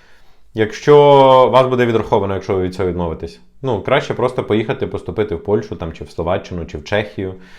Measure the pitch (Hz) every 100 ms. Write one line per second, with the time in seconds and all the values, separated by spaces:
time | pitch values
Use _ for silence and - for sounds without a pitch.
0 | _ - - - - 110 110 - - 147
1 | 147 139 135 131 123 123 127 127 120 113
2 | 101 113 98 95 - 95 92 90 92 87
3 | 85 80 82 - _ _ 135 104 - 139
4 | 147 107 123 123 110 107 113 131 139 98
5 | - 90 104 82 - 107 113 90 85 80
6 | - - 85 98 - 90 80 - - 104
7 | 104 - 92 92 -